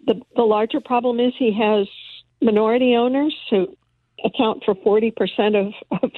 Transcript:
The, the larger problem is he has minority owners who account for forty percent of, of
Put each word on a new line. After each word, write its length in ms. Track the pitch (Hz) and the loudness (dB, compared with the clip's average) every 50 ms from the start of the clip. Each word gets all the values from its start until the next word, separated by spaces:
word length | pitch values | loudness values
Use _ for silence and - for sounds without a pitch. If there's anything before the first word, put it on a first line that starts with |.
| - | -2
The, 120 | 254 220 175 - _ _ | -2 -2 -2 -4 _ _
the 60 | - | 0
larger 400 | 240 214 214 208 220 226 - 294 | 2 2 2 2 0 -2 -4 -6
problem 380 | - - 247 240 240 254 240 233 | -4 -2 -2 0 0 0 0 0
is 120 | 247 254 247 | 0 -2 0
he 160 | - 262 226 202 | 0 0 0 0
has 340 | 214 220 214 214 208 196 - - - - - - - _ _ _ _ | 0 0 2 2 0 0 -4 -8 -18 -20 -20 -20 -20 _ _ _ _
minority 540 | 285 220 214 214 220 220 233 254 254 247 240 | 0 2 2 2 2 2 2 2 2 2 2
owners 400 | 233 240 247 262 277 294 311 - - - - | 2 2 0 0 0 -2 -2 -4 -8 -6 -2
who 260 | 233 190 359 - - _ _ _ _ _ _ _ _ - - | 0 0 0 -2 -6 _ _ _ _ _ _ _ _ -6 -6
account 380 | 208 - - 240 220 - - - | -6 -2 0 -2 -2 -2 -2 -2
for 80 | - 202 | -4 -4
forty 380 | 190 - 214 202 220 220 226 | 0 0 2 2 2 2 0
percent 440 | 220 - 208 185 - - 208 214 214 | -2 -2 -6 -4 -2 -2 0 2 2
of, 180 | 202 196 202 208 - - _ - 175 | 0 0 -2 -6 -14 -10 _ -4 -4
of 100 | - 233 - | -4 -6 -6